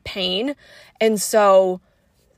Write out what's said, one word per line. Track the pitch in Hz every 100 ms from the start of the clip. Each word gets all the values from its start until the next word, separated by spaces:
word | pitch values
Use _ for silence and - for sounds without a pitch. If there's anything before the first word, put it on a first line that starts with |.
pain. | - 208 180 185 262 285 _ - - -
And | 220 214
so | - 220 202 190 190 185 _ _ _ _ _